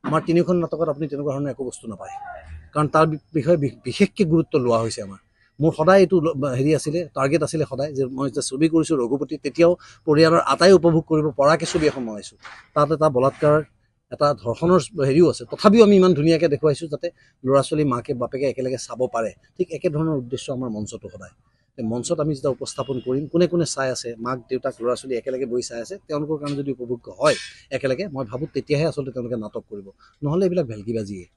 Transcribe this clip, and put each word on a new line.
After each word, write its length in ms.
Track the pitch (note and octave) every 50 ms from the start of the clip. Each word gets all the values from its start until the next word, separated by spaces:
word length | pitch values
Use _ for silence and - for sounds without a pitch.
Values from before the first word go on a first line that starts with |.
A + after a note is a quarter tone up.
| -
আমাৰ 140 | D3 D3 D#3+ D#3
তিনিখন 280 | - E3 E3+ E3+ E3+ F#3 F3 E3
নাটকত 240 | D#3 - D3+ E3 D#3 C#3+
আপুনি 120 | C#3+ D#3+ C#3
তেনেকুৱা 200 | C#3 C#3 C#3+ D3+ C3
ধৰণৰ 140 | C#3 C#3+ C#3+ B2+
একো 100 | - C3+ B2
বস্তু 160 | - - - A2+
নাপায়, 240 | G#2 - - - - - - - - - - - - - - - _
কাৰণ 140 | D3+ D3+ C#3+ -
তাৰ 100 | D#3 D#3+ D#3+
বি-, 120 | D#3 D3 _ _ -
বিষয়ে 200 | D#3+ A#2 D#3+ F3+ D#3+ C#3+
বি-, 140 | B2+ - - _
বিশেষকৈ 360 | B2+ A#2 - - - _ - G3+ D#3
গুৰুত্ব 220 | D#3+ E3 D#3 _ - D3 B2
লোৱা 140 | A#2+ A2+ A2+ A#2
হৈছে 180 | A2+ A2 - G#2
আমাৰ। 120 | F#2+ G2 - _ _ _ _ _ _ _ -
মোৰ 100 | C#3+ E3 - -
সদায় 200 | D#3+ F3 F#3+ G3 F#3+
এইটো 120 | D#3 F#3+ F3 D3
ল-, 100 | E3 - C3 C#3 C#3 B2 B2
হেৰি 120 | C3+ D3+ D#3 -
আছিলে, 200 | - D#3 D3 F3 F3 C#3+ _
target 240 | C#3 C3+ C#3 D3 E3+ D3+
আছিলে 180 | - - D#3 D3+ -
সদায়, 200 | C3+ B2 C#3+ D#3 C#3+
যে 60 | C3 C3+ B2+ C3+
মই 80 | C3 C#3
যেতিয়া 180 | C3+ A#2+ C#3+ C3 -
ছবি 160 | C3 C3+ D#3+ D#3+ D#3+
কৰিছোঁ 220 | E3 D3+ - E3 C3+
ৰঘুপতি, 340 | A#2+ A2+ C3+ C3+ D3 - D#3 C#3+ -
তেতিয়াও 260 | C#3+ B2 - E3+ E3+ F3 - - - - _ _
পৰিয়ালৰ 340 | D#3+ D3+ D3 D#3+ D#3+ E3 D#3+ - - C#3
আটাই 180 | - - F#3+ G3 E3+
উপভোগ 240 | D3+ E3+ D#3+ E3 D#3 _
কৰিব 160 | D#3+ D#3 D3+ D#3 B2+ -
পৰাকৈ 260 | C#3 D3 D#3+ E3 E3 - -
ছবি 120 | F3 D#3 D3
এখন 120 | C#3 C#3 B2
বনাইছোঁ। 300 | A2 G#2+ G#2 F#2+ - _ _ - - - - _ _ _
তাত 120 | D3+ D3 C#3+ D#3+
এটা 120 | C#3+ D#3 D#3 B2+
বলাৎকাৰ, 400 | B2 B2+ C#3 - - D#3 D3 D3 D#3 D3+ _ _ _ _ _ _ _ _ _ -
এটা 140 | - D3 D3 C#3+ G#2+ F#2
ধৰ্ষণৰ 360 | A#2 A2+ - D#3+ F3 F3+ F3 C3+ - - E3 C3+ C3+
হেৰিও 180 | C3+ D#3+ F3 D3+ -
আছে, 100 | - B2 -
তথাপিও 300 | - - - G#3 G3 A#3 A3
আমি 80 | G3+ G#3 F#3+
ইমান 100 | F#3 F#3 F3+
ধুনীয়াকৈ 300 | C#3+ D3 E3 E3 D3+ E3 D#3 C#3+
দেখুৱাইছোঁ 340 | C#3+ D3+ D#3 C#3 - E3 D3+ D3
যাতে 140 | - - F3 _ _ _ _ _ _ -
ল'ৰা 180 | C3 C3+ C#3 C3
ছোৱালী, 180 | - D#3+ D3+ D3+ C#3+ B2
মাকে 180 | A#2+ G#2 - C3+ A#2+
বাপেকে 240 | A#2+ A2+ - C3 C#3+ C#3
একেলগে 280 | C3+ - C3 B2+ B2+ A#2+ -
চাব 120 | - A#2+ A2+ B2+ B2 -
পাৰে। 160 | A#2 A2+ G#2 - _ _ _ _
ঠিক 120 | - F3+ - E3
একে 100 | D3 - F3 D3
ধৰণৰ 200 | D3+ D#3+ D#3+ D#3 C3+
উদ্দেশ্য 260 | B2+ A#2+ B2+ A#2+ - - C3+
আমাৰ 120 | B2 B2+ B2 G#2+
মঞ্চতো 340 | G#2+ G#2+ G2 A#2 G2+ - G2 G#2
সদায়। 220 | F#2+ F#2+ F2 _ _ _ _ _ _ _ _ _
এই 80 | - A#2 A2
মঞ্চত 260 | A#2 B2 A#2 - E3+ D#3 D3
আমি 100 | D#3 D3+
যেতিয়া 160 | C3 - D3 B2+
উপস্থাপন 400 | - C3 - - - C3+ - C3+ B2+ -
কৰিম, 180 | B2+ B2+ C#3 D#3 C#3
কোনে 140 | - E3+ F3+ D#3
কোনে 140 | F3 E3+ D#3+ - -
চাই 120 | C#3 C3+ C3 B2
আছে, 140 | - - A#2+ A#2 A2 A#2
মাক 120 | A#2+ C3 B2+ A#2 _
দেউতাক 240 | C3 B2 - C3+ B2 - A2+
ল'ৰা 120 | A#2+ B2 -
ছোৱালী 160 | - C3+ B2+ A2+
একেলগে 240 | - C3+ C3 B2+ C3+ A#2
বহি 120 | A#2+ B2 A#2 -
চাই 100 | A#2+ A#2 A2+
আছে, 100 | - F#3+ G3+ _
তেওঁলোকৰ 280 | - D#3 D3 D3+ D3 D#3 C#3+
কাৰণে 140 | D3 C#3+ C#3+ C#3
যদি 80 | C#3 C#3 B2+
উপভোগ্য 280 | B2 B2 A#2 B2 A#2 _ G#2 F#2 F#2+
হয় 160 | C3+ D#3 B2+ - - - - - _ _ C#3
একেলগে, 300 | B2+ - C3 C3 B2+ G3 G3 C#3
মই 80 | C3 C3 G#2
ভাবোঁ 180 | B2+ B2 D#3 - _
তেতিয়াহে 300 | C#3 - - D3 C#3 D#3+ D#3+
আচলতে 200 | C#3 D3 C3+ C3+ A#2
তেওঁলোকে 220 | B2+ A#2+ A#2 B2 A#2 G#2
নাটক 200 | G#2 _ A#2 - _
কৰিব, 160 | A2 G2+ G2 F#2+ _ _ _ _ _ _ C#3+
নহ'লে 200 | C#3+ D3+ F3+ G3
এইবিলাক 200 | F#3 F3 F3+ D3+ A#2
ভেলকিবাজিয়ে। 540 | A2 G#2 G2 A2 A#2 A2+ G#2+ G2 G2+ F#2 F2 _ _